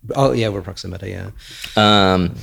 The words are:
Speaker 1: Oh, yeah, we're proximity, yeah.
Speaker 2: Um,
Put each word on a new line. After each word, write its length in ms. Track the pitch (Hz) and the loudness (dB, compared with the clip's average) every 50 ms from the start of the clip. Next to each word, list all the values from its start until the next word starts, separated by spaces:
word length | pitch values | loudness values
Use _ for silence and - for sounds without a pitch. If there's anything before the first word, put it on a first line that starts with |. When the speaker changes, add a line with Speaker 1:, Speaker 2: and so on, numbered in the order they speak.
| - 110 - | -12 -6 -2
Speaker 1:
Oh, 160 | 139 139 135 127 | 0 2 2 2
yeah, 160 | 120 110 110 | 0 -2 -2
we're 140 | 101 101 87 | -4 -6 -8
proximity, 480 | 90 92 - - 95 90 92 95 98 | -10 -12 -14 -12 -12 -12 -12 -10 -12
yeah. 200 | 95 92 95 98 107 - - - - - - - - | -12 -10 -12 -14 -16 -18 -20 -20 -18 -18 -14 -4 0
Speaker 2:
Um, 580 | 110 107 104 104 104 98 95 92 92 90 87 - - | 2 4 6 6 6 6 4 4 2 2 0 -4 -8